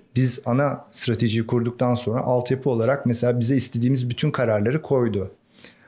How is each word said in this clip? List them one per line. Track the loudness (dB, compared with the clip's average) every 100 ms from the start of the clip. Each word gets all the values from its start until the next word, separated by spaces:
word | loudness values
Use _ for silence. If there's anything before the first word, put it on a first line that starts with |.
| -6 0
biz | 0 0
ana | -2 0 0 -2 -8
stratejiyi | -6 -2 0 0 0 0
kurduktan | 0 0 -2 0
sonra | 0 -2 -2
altyapı | 0 0 0 -2 0
olarak | 0 2 0 0
mesela | 0 0 2
bize | 2 0
istediğimiz | 0 -2 0 0 -2
bütün | -2 -2
kararları | 0 2 2 2 0
koydu. | 0 2 2 0 -4 -10 _ -20 -20 -20